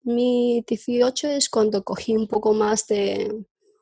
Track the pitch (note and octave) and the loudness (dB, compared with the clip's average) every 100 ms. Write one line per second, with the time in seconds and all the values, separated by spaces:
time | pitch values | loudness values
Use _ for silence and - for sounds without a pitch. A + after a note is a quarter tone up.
0 | B3 A#3+ B3 B3 A#3+ A#3+ A#3 A3+ - A#3+ | -2 0 2 2 2 0 -2 -4 0 2
1 | B3 B3+ D4 C#4+ - A3+ G#3+ G#3 - F#3+ | 2 0 -2 0 0 2 2 0 -4 -6
2 | - A3 G#3+ G#3+ G#3+ G#3+ G#3+ G#3+ - G#3 | -2 -2 0 0 2 2 2 0 0 -2
3 | G3 G3 G#3+ G#3+ G3+ _ _ _ | -2 -2 -4 -6 -12 _ _ _